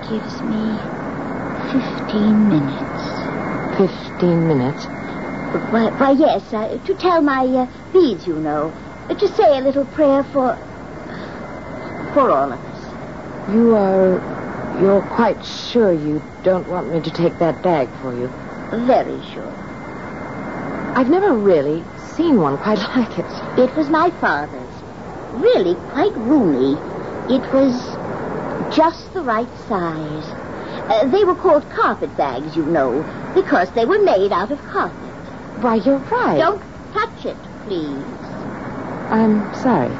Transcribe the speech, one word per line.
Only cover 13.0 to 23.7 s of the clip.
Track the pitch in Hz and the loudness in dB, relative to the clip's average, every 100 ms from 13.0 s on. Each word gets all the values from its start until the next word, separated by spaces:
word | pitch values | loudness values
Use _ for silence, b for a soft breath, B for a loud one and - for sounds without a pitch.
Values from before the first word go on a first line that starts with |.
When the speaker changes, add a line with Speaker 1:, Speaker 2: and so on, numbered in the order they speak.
| - - - - - | -12 -12 -12 -10 0
Speaker 2:
You | 214 233 220 | 4 6 6
are, | 196 190 190 180 - - - - - - | 4 4 4 2 -2 -8 -8 -8 -6 2
you're | 190 196 - - | 4 4 2 2
quite | 226 160 - | 2 2 -6
sure | - - 240 214 | -10 -2 2 4
you | 165 151 151 - - | 4 0 -4 -6 -4
don't | 185 185 147 | 0 0 0
want | 180 135 | -4 -2
me | 165 | -2
to | 151 | -4
take | 160 170 - | 0 0 2
that | 170 139 | 0 2
bag | 180 165 120 - | 2 2 0 -4
for | 135 120 | -6 -4
you? | 127 - - - - 214 240 | -6 -6 -12 -12 -6 -2 4
Speaker 1:
Very | 220 127 135 - | 4 4 -6 -10
sure. | - - - - - - - - - - - - - - - - - | -12 -12 -12 -12 -12 -12 -12 -12 -10 -10 -10 -8 -8 -8 -6 -4 0
Speaker 2:
I've | 254 | 4
never | 349 403 | 4 4
really | 240 202 165 139 160 165 - - - | 4 6 4 4 -2 -4 -14 -14 0
seen | 330 254 | 4 4
one | 147 143 | 4 0
quite | 208 208 | 0 0
<laughs> | 214 254 | 0 0
like | 226 - | 0 -4
it. | - - - - | -6 -8 -4 2
Speaker 1:
It | 254 | 2